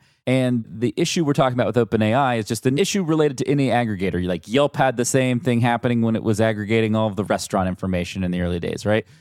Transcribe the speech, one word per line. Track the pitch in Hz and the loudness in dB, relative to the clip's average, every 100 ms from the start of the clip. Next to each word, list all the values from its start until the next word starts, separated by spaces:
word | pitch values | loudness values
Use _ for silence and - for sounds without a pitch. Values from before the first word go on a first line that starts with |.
| _ _ - | _ _ -2
And | 131 127 123 110 | 0 0 -2 -4
the | 110 123 - | -4 -4 -2
issue | 170 185 | -2 0
we're | 147 | 0
talking | 143 131 | 2 0
about | 123 117 | 0 0
with | 160 | 0
OpenAI | 110 110 107 123 135 120 | 0 2 2 2 2 0
is | 104 | -2
just | 117 127 | -2 0
an | 139 | 0
issue | 196 202 | 0 0
related | 160 160 151 131 | 0 2 2 0
to | - | 0
any | 143 135 | 0 2
aggregator. | 117 117 98 92 85 90 | 2 0 -2 -2 -2 -2
Like, | 90 101 | -4 -2
Yelp | 123 143 | 0 2
had | - 135 120 | 2 0 0
the | |
same | 120 135 127 123 | 0 2 2 0
thing | 131 117 | 0 2
happening | 120 117 123 117 | 2 2 0 0
when | 113 110 | 0 0
it | |
was | 110 104 | 0 2
aggregating | 110 107 101 113 110 110 | 2 0 0 0 2 2
all | 110 | 0
of | |
the | 98 | -2
restaurant | 95 101 - 101 92 | -2 -2 0 -2 -2
information | 90 95 92 87 98 | -2 -4 -4 -4 -4
in | 90 | -4
the | 90 | -2
early | 87 85 | -2 -4
days, | - - | -4 -4
right? | 101 110 - - | 0 0 -2 -14